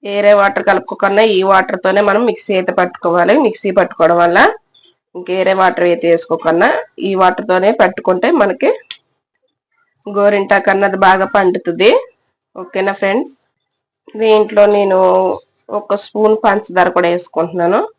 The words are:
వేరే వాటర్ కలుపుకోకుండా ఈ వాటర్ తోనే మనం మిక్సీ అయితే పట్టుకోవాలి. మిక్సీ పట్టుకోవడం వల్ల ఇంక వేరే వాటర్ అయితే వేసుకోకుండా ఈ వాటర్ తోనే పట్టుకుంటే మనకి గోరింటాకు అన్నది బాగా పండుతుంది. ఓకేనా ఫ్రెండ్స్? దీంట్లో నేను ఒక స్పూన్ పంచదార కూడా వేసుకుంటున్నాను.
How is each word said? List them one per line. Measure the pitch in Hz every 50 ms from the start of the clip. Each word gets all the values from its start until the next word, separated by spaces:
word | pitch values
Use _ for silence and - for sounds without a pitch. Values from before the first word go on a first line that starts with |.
| - 208
వేరే | 202 202 202 208 208 202
వాటర్ | 196 196 196 196 190 208
కలుపుకోకుండా | 196 190 185 - - - - 196 196 202 220 226 208
ఈ | 185 190 190
వాటర్ | 196 190 185 185 - 185 -
తోనే | 185 190 202 208 208
మనం | 196 208 247 233
మిక్సీ | - - - - 208 185
అయితే | 180 185 180 -
పట్టుకోవాలి. | 180 175 175 - - 180 170 175 175 180 214 294 302
మిక్సీ | 220 220 - - 202 180 196
పట్టుకోవడం | 180 - - - 170 160 170 170 170
వల్ల | 175 170 196 262 381 440 440 _ _ _ _ _ _ _ _ _ _ _ 180
ఇంక | 180 180 180 190
వేరే | 185 180 190 190
వాటర్ | 190 185 - - 175 175
అయితే | 175 170 165 170
వేసుకోకుండా | 170 165 170 - 156 165 - 165 160 170 196 254 - - - _ _ - - 196
ఈ | 196 190
వాటర్ | 190 185 180 - - 214
తోనే | 185 185 185 202 240 -
పట్టుకుంటే | 214 185 190 - - - 185 180 180 240 349 302
మనకి | 208 202 180 - - 311 508 - - _ - - _ _ _ _ _ _ _ _ _ _ _ _ _ _ _ _ _ _ _ _ _ 202 202 202
గోరింటాకు | 202 202 208 202 196 190 202 196 190 202 196
అన్నది | 196 202 196 190 190 196 190
బాగా | 185 190 190 185 - 208
పండుతుంది. | 196 180 180 175 - - 170 170 185 220 330 523 508 - _ _ _ _ _ _ _ _ _ -
ఓకేనా | 185 180 - 190 190 196 196 202
ఫ్రెండ్స్? | - 196 196 240 320 - _ _ _ _ _ _ _ _ _ _ _ _ _ _ _ - _ 214 220
దీంట్లో | 220 214 214 214 214 220 202 208 208 208
నేను | 202 202 196 190 185 190 185 180 185 190 185 - - _ _ _ _ _ - 208 208
ఒక | 208 - 196 202 -
స్పూన్ | - _ 208 214 214 220 220 -
పంచదార | 226 196 208 214 - 175 185 175 180 180 185
కూడా | 180 170 170
వేసుకుంటున్నాను. | 180 175 - - - 165 175 160 180 175 170 190 220 415 - -